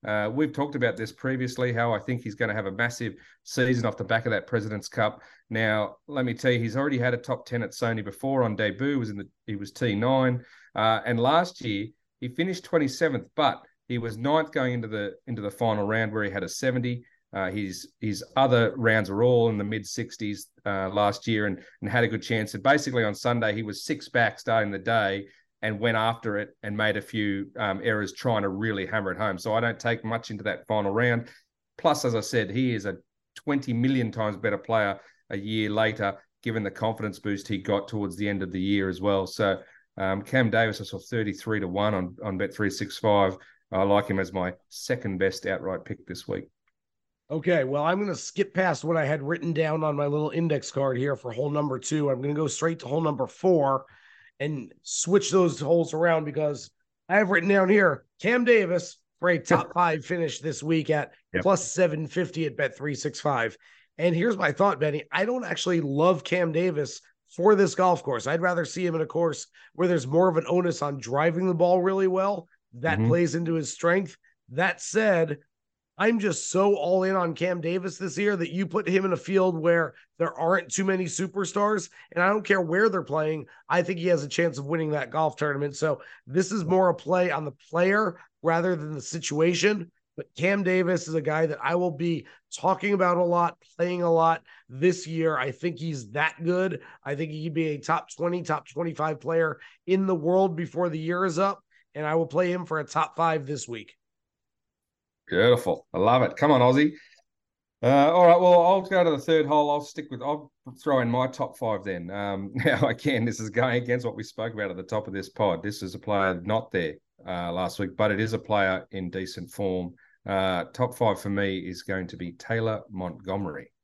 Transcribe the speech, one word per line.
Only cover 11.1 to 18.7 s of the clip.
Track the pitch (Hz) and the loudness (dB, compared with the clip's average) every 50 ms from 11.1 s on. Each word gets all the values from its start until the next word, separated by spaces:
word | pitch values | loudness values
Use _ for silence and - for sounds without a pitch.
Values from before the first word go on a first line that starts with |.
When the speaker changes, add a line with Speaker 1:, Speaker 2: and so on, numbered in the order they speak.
| 117 113 | 0 2
Speaker 1:
last | 117 131 151 170 180 175 - - - | 2 4 4 4 2 2 -4 -8 -6
year, | 117 104 98 107 113 _ _ _ _ _ _ | -4 -4 -4 -6 -8 _ _ _ _ _ _
he | 127 123 | -12 -10
finished | 123 - 170 190 185 180 - | -4 -4 -2 -2 -4 -6 -6
twenty-seventh, | - - 165 147 131 131 - 170 156 135 120 - _ _ | 0 0 0 2 0 0 0 0 0 0 -2 -6 _ _
but | - 151 131 85 - - _ _ _ _ | 0 0 0 0 -2 -12 _ _ _ _
he | _ 123 120 | _ -6 -4
was | 117 117 110 113 | -4 -6 -8 -4
ninth | 120 143 151 160 156 151 | -2 2 2 2 0 0
going | - 147 131 127 123 | -2 -2 0 0 -2
into | 120 113 107 | -2 -4 -4
the, | 107 104 104 101 - - _ - | -6 -6 -6 -6 -8 -12 _ -8
into | 120 107 | -8 -6
the | 101 101 | -6 -8
final | - - 120 113 110 107 101 | -4 -2 0 0 2 0 0
round | 101 110 113 113 107 | 0 0 0 0 -2
where | 107 110 104 | -2 -2 -4
he | 101 | -2
had | 92 98 | -4 -4
a | 92 87 | -6 -6
seventy. | - - - 131 123 127 120 123 123 120 - _ _ _ _ _ | -6 -2 -2 0 0 0 -2 -2 -4 -6 -10 _ _ _ _ _
Uh, | - 98 95 92 | -6 -4 -4 -4
his, | 92 107 104 95 92 - - - _ _ | -4 -4 -6 -6 -8 -12 -14 -18 _ _
his | - 110 98 92 - - - | -6 -4 -4 -4 -8 -4 2
other | 131 135 127 123 117 117 107 | 2 4 6 6 4 4 2